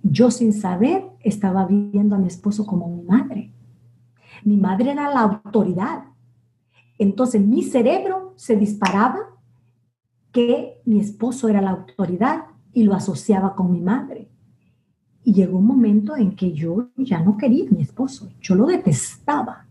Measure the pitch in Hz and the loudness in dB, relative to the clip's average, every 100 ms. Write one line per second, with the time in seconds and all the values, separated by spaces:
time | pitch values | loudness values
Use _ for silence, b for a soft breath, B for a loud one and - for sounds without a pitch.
0 | - 143 240 226 226 208 190 180 247 381 | 0 4 2 4 0 0 -2 0 0 0
1 | 381 - 226 - 190 185 185 202 202 202 | -6 -6 -4 -2 -2 0 2 0 0 0
2 | 208 202 180 - 208 208 208 180 170 175 | 0 0 -2 -2 -6 -4 -4 -4 -4 -10
3 | 175 220 302 202 - - _ _ _ _ | -2 -2 -2 -10 -12 -20 _ _ _ _
4 | _ _ B B 208 208 185 190 254 285 | _ _ B B 0 2 2 0 -2 -2
5 | 285 277 214 - - 226 180 175 233 311 | -2 0 0 -2 -4 -2 0 -2 -4 -8
6 | - _ _ _ _ _ _ _ _ _ | -14 _ _ _ _ _ _ _ _ _
7 | 196 196 254 226 202 269 - 254 233 359 | -2 2 0 2 4 2 2 2 2 0
8 | 381 381 381 - - 214 208 - 190 196 | -2 -6 -8 -18 -2 0 0 0 -2 2
9 | 240 381 440 _ _ _ _ _ _ _ | 0 -2 -10 _ _ _ _ _ _ _
10 | _ _ _ 247 240 262 - - - 214 | _ _ _ -2 0 0 -4 -10 0 0
11 | - - 240 247 226 202 190 180 - - | 0 -4 -6 -2 0 0 0 -4 -8 -6
12 | 175 180 240 320 - - _ - 214 196 | -4 0 -2 -2 -8 -20 _ 2 2 2
13 | - 160 - 196 190 - 185 175 175 247 | -2 -6 0 2 2 -2 -2 0 0 -2
14 | - - - _ _ _ _ _ _ _ | -4 -14 -18 _ _ _ _ _ _ _
15 | _ _ - 190 185 185 208 269 220 208 | _ _ 2 4 4 4 4 4 4 4
16 | 208 302 196 - 185 156 165 180 247 - | 0 -2 -2 0 -4 -4 -4 -4 -6 -8
17 | 262 170 170 208 277 269 392 175 139 - | -2 0 2 2 2 0 2 -2 -2 -4
18 | 269 - - - - 185 269 359 202 135 | -8 -8 -20 -18 0 2 2 2 0 0
19 | - - - 285 233 - _ | -4 -10 -4 -4 -4 -12 _